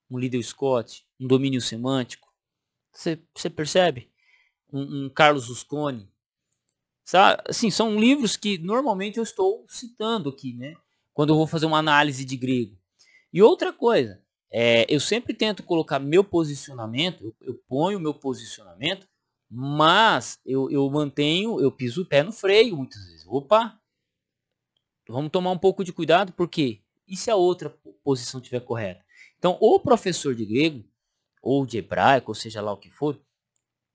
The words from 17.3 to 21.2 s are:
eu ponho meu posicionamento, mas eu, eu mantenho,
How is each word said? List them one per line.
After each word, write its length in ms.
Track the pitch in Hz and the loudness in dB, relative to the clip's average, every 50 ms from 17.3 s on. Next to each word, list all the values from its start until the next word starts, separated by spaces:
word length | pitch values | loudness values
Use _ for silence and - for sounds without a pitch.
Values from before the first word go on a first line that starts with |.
| - _ | -16 _
eu 140 | - - 123 - _ _ | -12 -12 -12 -12 _ _
ponho 320 | 127 135 156 185 208 202 | -2 -2 0 0 -2 -2
meu 140 | 165 156 143 | -4 -6 -6
posicionamento, 920 | - - 135 127 113 113 107 - - 107 95 85 90 117 156 190 196 - _ _ _ _ _ _ _ _ _ | -6 -6 -8 -6 -8 -10 -14 -18 -20 -20 -20 -14 -8 -6 -6 -6 -6 -10 _ _ _ _ _ _ _ _ _
mas 880 | 110 120 131 139 147 151 151 160 175 202 226 220 185 139 117 - - - _ | -14 -10 -8 -4 0 2 4 4 6 6 4 4 4 2 -2 -6 -12 -14 _
eu, 240 | - 127 135 135 127 | -4 -2 -2 -2 -2
eu 180 | - 143 139 139 | 0 0 0 0
mantenho, 680 | 139 151 151 143 139 - | 0 -2 -4 -4 -2 -2